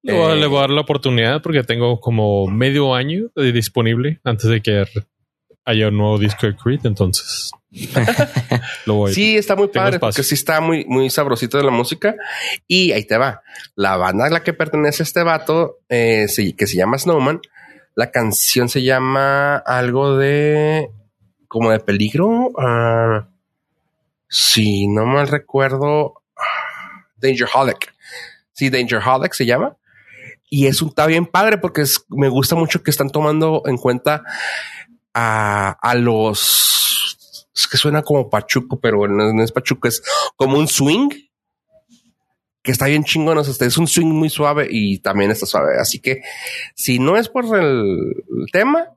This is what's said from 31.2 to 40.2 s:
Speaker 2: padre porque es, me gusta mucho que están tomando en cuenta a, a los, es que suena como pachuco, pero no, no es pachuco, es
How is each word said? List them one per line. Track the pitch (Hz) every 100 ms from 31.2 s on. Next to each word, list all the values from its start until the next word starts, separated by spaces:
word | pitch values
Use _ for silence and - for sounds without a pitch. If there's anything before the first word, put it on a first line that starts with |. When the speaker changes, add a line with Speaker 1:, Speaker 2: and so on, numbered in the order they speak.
| 170
Speaker 2:
padre | 180 220 208
porque | 175 -
es, | 139 - _
me | 131 139
gusta | 127 135
mucho | 165 160 175
que | -
están | 147 139
tomando | 151 151 151 160 156 147
en | 123
cuenta | 127 123 - 151 - - - - - - - _ _
a, | 117 113 110 107 104 98 -
a | 120
los, | 123 120 110 110 104 - - - - - - - - - - _
es | - -
que | -
suena | 147 151
como | 151 147 120
pachuco, | 104 - 131 123 131
pero | 120 104 104
no, | 101 107
no | 110
es | 113
pachuco, | - - - 120
es | - - 587